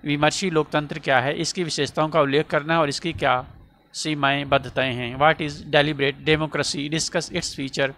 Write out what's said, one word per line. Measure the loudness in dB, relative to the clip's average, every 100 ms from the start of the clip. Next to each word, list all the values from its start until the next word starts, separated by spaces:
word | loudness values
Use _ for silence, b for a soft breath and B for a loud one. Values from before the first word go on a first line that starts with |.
विमर्शी | -2 2 2 2 0
लोकतंत्र | 0 0 -2 -4 -8
क्या | 2 2
है, | 2 -2
इसकी | -4 -4
विशेषताओं | -4 -2 -2 0 0
का | 2
उल्लेख | 4 2 2
करना | -2 0
है | 2
और | 2
इसकी | -2 -6
क्या | -2 0 0 -2 -18 -20 _ _
सीमाएं, | -8 -6 0 2 0 2
बद्धताएं | 0 0 -2 -2
हैं। | -2 -6 2
What | 4 4
is | -2 -8 0
deliberate | 2 2 2 0 0 2
democracy? | 2 2 -2 -2 -2 -2
Discuss | -2 -2 -4 -4
its | -6 -6
feature। | -6 -8 -2 -2